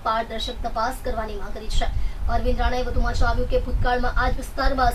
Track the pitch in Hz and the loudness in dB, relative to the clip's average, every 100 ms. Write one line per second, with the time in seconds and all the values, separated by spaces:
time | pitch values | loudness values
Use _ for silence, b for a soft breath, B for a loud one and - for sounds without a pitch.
0 | 240 226 226 220 254 240 233 226 233 254 | -2 -2 -4 -6 -6 -6 -6 -2 -4 -4
1 | - 226 220 220 214 214 220 - - - | -6 -4 -6 -6 -6 -6 0 0 2 0
2 | B B - 233 247 233 233 254 247 247 | B B 0 0 0 2 0 0 0 2
3 | 233 240 233 226 247 254 254 - 240 247 | 2 4 2 2 2 0 0 2 2 2
4 | 247 - 254 247 - - 269 262 247 | 2 2 2 0 -4 0 2 4 2